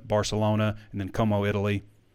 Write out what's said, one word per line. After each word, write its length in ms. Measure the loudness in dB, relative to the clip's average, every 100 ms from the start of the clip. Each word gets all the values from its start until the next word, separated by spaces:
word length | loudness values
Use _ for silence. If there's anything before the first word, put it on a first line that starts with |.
Barcelona, 720 | -2 0 0 0 2 2 0 -2 -8
and 80 | -8
then 100 | -6
Como, 360 | 0 0 2 0
Italy. 380 | 0 0 -2 -6 -20 _